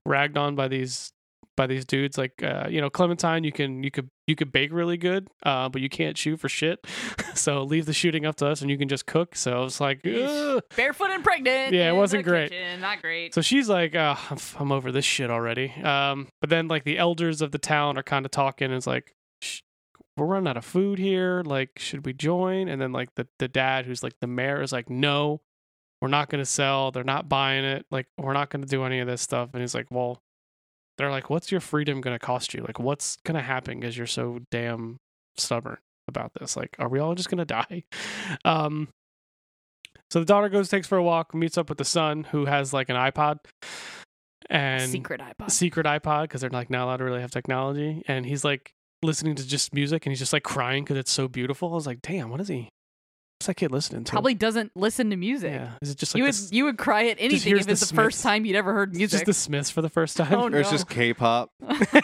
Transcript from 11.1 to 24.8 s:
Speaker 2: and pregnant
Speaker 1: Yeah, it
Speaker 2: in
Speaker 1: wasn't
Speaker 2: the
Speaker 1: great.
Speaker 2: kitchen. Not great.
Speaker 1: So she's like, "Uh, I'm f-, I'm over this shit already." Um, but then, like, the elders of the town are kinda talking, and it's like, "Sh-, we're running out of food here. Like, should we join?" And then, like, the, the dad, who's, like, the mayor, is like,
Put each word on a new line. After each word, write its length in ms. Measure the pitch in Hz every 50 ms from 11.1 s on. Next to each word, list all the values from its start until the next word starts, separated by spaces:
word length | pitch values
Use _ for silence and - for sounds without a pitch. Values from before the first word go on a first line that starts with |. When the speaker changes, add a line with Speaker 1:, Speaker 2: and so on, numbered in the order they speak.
Speaker 2:
and 120 | 381 381 294
pregnant 500 | 427 359 320 262 254 254 262 269 269 185
Speaker 1:
Yeah, 140 | 180 175 165
it 40 |
Speaker 2:
in 60 | 170 190
Speaker 1:
wasn't 280 | 202 190 190 208 175
Speaker 2:
the 40 | 175
Speaker 1:
great. 200 | 175 170 151 151
Speaker 2:
kitchen. 300 | 175 180 180 175 180 180
Not 200 | 185 196 208 196
great. 320 | - 160 165 165 170 165 -
Speaker 1:
So 60 | 170
she's 300 | 156 - 247 277 262 214
like, 260 | 202 180 170 156 156
"Uh, 200 | 170 156 147 139 - - -
I'm 60 | 143
f-, 200 | - - - - -
I'm 100 | 143 139
over 200 | 139 135 127 127
this 140 | 127 135 139
shit 240 | - - - 131 117
already." 400 | 117 117 117 117 117 123 131 131 120 143
Um, 460 | - 151 143 139 139 139 139 139 135 - _ -
but 80 | - 147
then, 180 | 165 165 165 160
like, 160 | 160 151 -
the 140 | 143 151 -
elders 440 | 175 175 175 160 170 165 160 147
of 100 | 156 143 143
the 40 | 143
town 400 | - - 156 147 147 147 143 139
are 60 | -
kinda 240 | - 143 139 135 135
talking, 380 | - 143 139 135 131 - 139
and 80 | 131 131
it's 100 | 127 127
like, 280 | 135 127 127 - - _ _ _ _ _ -
"Sh-, 200 | - - - - - _ _ _ _ _ _ _ - _ - -
we're 80 | 147
running 240 | 165 190 196 190 151
out 80 | 127 117
of 80 | -
food 340 | - - 180 196 202 202 190
here. 420 | 190 196 190 185 185 180 180 180 175
Like, 340 | 151 139 135 135 131 - -
should 260 | - - - 139 143
we 60 | 135
join?" 560 | 131 135 143 156 175 180 185 185 190 190 190 180
And 140 | 147 135
then, 100 | 135 131
like, 180 | 127 131 123 - _
the, 120 | - 123 - _ -
the 80 | 135 127
dad, 380 | - 135 131 131 131 131 127
who's, 180 | 127 123 120 -
like, 100 | 123 - -
the 80 | - 123
mayor, 340 | 123 123 127 139 143 147
is 120 | 143 131 135
like, 160 | 123